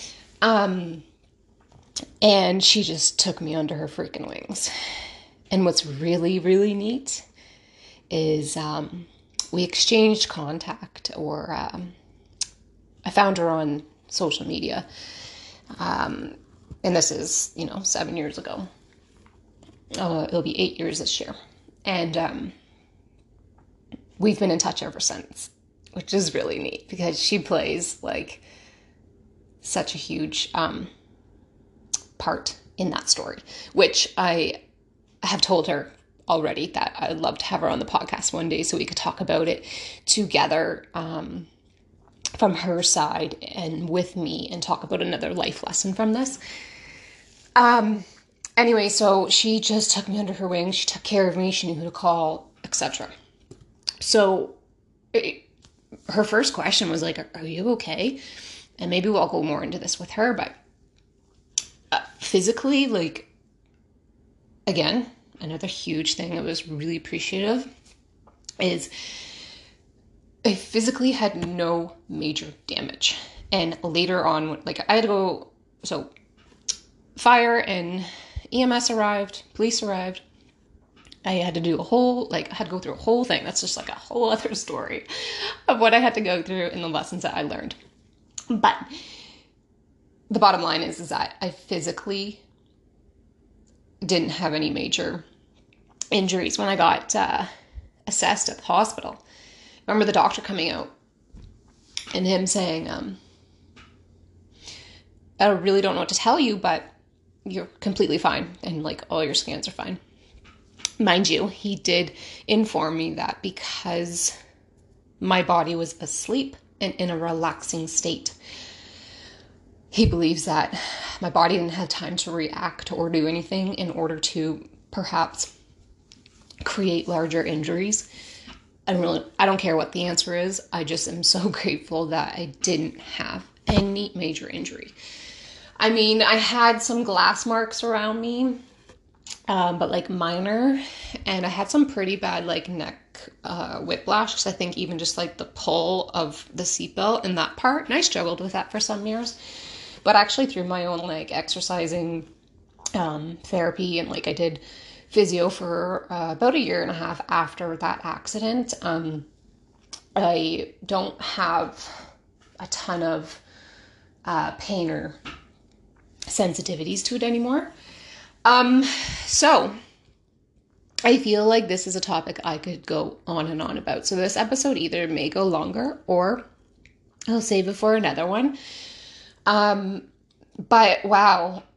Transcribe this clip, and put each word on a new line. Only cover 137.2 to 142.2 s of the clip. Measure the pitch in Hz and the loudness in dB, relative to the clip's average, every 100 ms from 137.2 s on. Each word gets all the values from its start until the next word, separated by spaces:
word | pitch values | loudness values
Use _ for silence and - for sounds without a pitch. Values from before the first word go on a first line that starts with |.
| 180 - | 4 4
marks | 226 226 220 - | 0 0 0 -4
around | 233 214 214 226 | -2 0 0 -2
me, | 233 240 262 240 - - - - _ _ - - - | -4 0 0 -2 -10 -20 -20 -20 _ _ -16 -8 -2
um, | 190 175 170 | 2 2 2
but, | 170 | 0
like, | 180 175 | -2 -2
minor, | 185 170 175 196 226 269 269 - - - - - | -2 -2 -2 0 2 4 2 -2 -12 -12 -8 -4
and | 190 | -2
I | 180 | -2
had | 180 - | -2 2
some | 294 285 | 4 4
pretty | 208 190 | 2 -2
bad, | 196 | -2